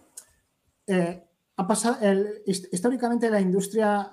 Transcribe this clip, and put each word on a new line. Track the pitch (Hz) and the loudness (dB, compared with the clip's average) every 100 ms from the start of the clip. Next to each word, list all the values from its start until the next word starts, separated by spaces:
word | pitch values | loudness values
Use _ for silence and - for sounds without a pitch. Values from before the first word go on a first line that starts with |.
| _ - - _ _ _ _ _ - | _ -20 -20 _ _ _ _ _ -2
eh, | 185 170 175 - _ _ - | 0 0 -4 -16 _ _ -6
ha | 180 | -2
pasado, | 214 233 254 | 0 0 2
el, | 208 196 208 - - | 2 2 0 -4 -4
hist-, | 180 - | -4 -4
históricamente | 180 240 262 240 240 233 | -2 0 0 0 0 2
la | 208 | 2
industria, | 185 190 185 220 214 208 196 | 2 0 0 0 2 0 -2